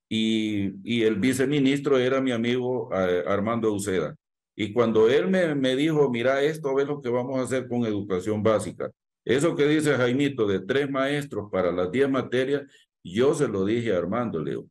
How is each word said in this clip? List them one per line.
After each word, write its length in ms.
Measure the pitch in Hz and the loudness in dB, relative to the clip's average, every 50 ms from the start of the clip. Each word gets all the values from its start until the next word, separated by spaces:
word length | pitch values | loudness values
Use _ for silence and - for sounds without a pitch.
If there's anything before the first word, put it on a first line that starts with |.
| _ - | _ -4
y, 640 | 110 110 110 110 113 110 107 107 107 101 98 98 98 - | -2 0 0 2 0 0 0 -2 -2 -2 -4 -4 -6 -8
y 200 | - 110 117 120 | -6 -4 0 2
el 140 | 110 110 107 | 2 2 2
viceministro 840 | 98 107 131 131 127 135 131 147 147 135 135 139 143 139 147 139 127 | 2 0 0 2 2 0 0 2 2 2 2 0 0 0 2 2 2
era 220 | 123 127 135 135 | 2 2 0 0
mi 120 | 131 127 | 0 0
amigo, 580 | 120 113 113 120 123 127 123 127 127 123 113 - 87 | -2 0 0 0 0 0 -2 -2 -4 -4 -4 -2 -2
eh, 300 | 95 95 90 90 90 - | 0 0 2 0 0 0
Armando 460 | - 101 101 101 113 117 117 110 110 | 0 -2 0 0 -2 -2 0 0 0
Uceda. 420 | 104 98 98 104 92 87 76 73 - - _ _ _ _ _ _ - | -2 -2 -2 -2 -2 -2 -2 -4 -6 -12 _ _ _ _ _ _ -8
Y 160 | - 107 104 | -6 -6 -2
cuando 360 | 107 120 117 110 107 110 110 113 | 2 2 2 4 4 4 6 6
él 200 | 131 151 180 185 | 4 2 2 2
me, 260 | 190 185 180 160 147 | 2 2 2 0 0
me 200 | 143 131 127 127 | 0 0 0 0
dijo, 360 | 135 147 160 156 151 143 131 | 2 2 2 4 2 2 2
"Mira, 320 | 123 117 117 131 135 139 | 2 0 0 2 2 2
esto 360 | 139 151 160 160 156 139 135 139 | 2 0 -2 -2 -4 -2 0 0
es 80 | 139 | 0
lo 140 | 139 147 139 | 0 -2 -6
que 80 | 127 123 | -4 -2
vamos 300 | 120 123 127 135 135 131 | -2 -2 -2 -2 -4 -4
a 20 | |
hacer 240 | 127 113 127 131 123 | -2 -2 -4 -4 -4
con 180 | 123 120 120 120 | -4 -2 -2 -2
educación 580 | 110 104 101 98 98 95 90 92 107 107 107 | -2 -2 -4 -2 -2 -4 -2 -2 -2 -2 2
básica". 480 | 101 110 107 101 90 87 78 - 67 65 - _ _ _ _ _ - | 2 2 2 2 0 -4 -8 -8 -10 -10 -10 _ _ _ _ _ -2
Eso 300 | - 120 139 151 170 - | 0 2 2 2 2 2
que 120 | - 143 | 2 2
dice 280 | 147 151 156 151 147 139 | 4 4 2 2 2 2
Jaimito 520 | 120 127 123 123 139 143 135 135 120 110 | 2 2 2 2 2 0 0 0 0 0
de 140 | 101 98 92 | 0 0 -2
tres 300 | 95 95 127 139 147 135 | 0 0 0 0 0 0
maestros 600 | 139 131 135 139 147 147 143 143 - 104 101 101 | -2 -2 -2 -2 -2 -4 -6 -6 -8 -8 -8 -4
para 180 | - 92 92 87 | -2 0 0 0
las 220 | 87 90 90 87 | 0 0 -2 0
diez 160 | 85 127 139 135 | 2 0 2 2
materias, 520 | 135 127 113 - 117 127 131 131 143 139 139 - _ _ _ _ _ _ - | 0 -2 -2 -2 0 0 0 0 -2 -4 -6 -10 _ _ _ _ _ _ -14
yo 300 | 85 87 110 127 143 160 | -6 0 2 2 2 2
se 140 | 147 143 117 | 2 0 0
lo 180 | 104 98 95 | 0 -2 0
dije 280 | 101 113 120 117 113 95 | 0 0 0 0 0 0
a 40 | 87 | 0
Armando, 440 | 85 87 107 120 120 107 87 80 | -2 -2 -2 -2 -4 -4 -4 -4
le 100 | 76 69 | -4 -4
digo, 140 | 64 58 - - | -6 -8 -10 -12